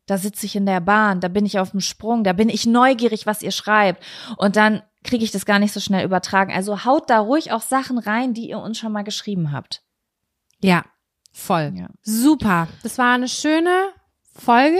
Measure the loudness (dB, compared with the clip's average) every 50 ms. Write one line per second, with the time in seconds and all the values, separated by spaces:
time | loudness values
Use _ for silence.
0 | _ -4 -4 -4 -4 -6 -6 -8 -8 -6 -4 -2 0 0 0 0 0 2 2 4
1 | 4 2 2 0 -2 -2 0 0 0 0 0 -2 -2 -2 -2 -4 -4 -6 -6 -6
2 | -4 -2 0 0 2 2 2 2 2 2 0 0 0 2 4 6 6 4 4 2
3 | 0 0 -2 -2 -4 -4 -6 -4 -4 -6 -6 -6 -2 0 2 4 4 2 0 -2
4 | -8 -20 -18 -16 -16 -14 -6 -2 0 2 4 4 4 4 2 0 -6 _ _ _
5 | -8 -4 -4 -2 -2 -2 -4 -4 0 0 2 2 2 0 0 -2 -2 -2 0 0
6 | 0 0 0 -2 -2 0 0 0 0 0 -2 -4 -4 -4 -6 -2 0 2 2 2
7 | 2 2 2 2 4 2 0 0 0 -2 -6 -6 -4 -2 -2 -2 -2 -2 -6 -6
8 | -4 -2 -2 -2 -2 -2 -4 -6 -8 -8 -10 -10 -8 -10 -10 -8 -8 -8 -6 -6
9 | -6 -8 -10 -10 -8 -6 -4 -4 -2 -4 -4 -6 -8 -10 -14 -16 _ _ _ _
10 | _ _ _ _ _ _ _ _ _ _ _ _ 0 2 2 2 0 _ _ _
11 | _ _ _ _ _ _ _ -10 -6 -2 -2 -2 -2 -4 -6 -10 -14 -16 -18 _
12 | -8 -6 -2 2 4 4 4 4 2 0 2 0 0 -2 -6 -10 -12 -8 -4 0
13 | 2 2 2 2 0 -4 -4 -2 0 2 2 2 2 2 2 2 0 -2 -6 _
14 | _ _ _ _ _ _ _ -4 2 4 6 6 6 6 4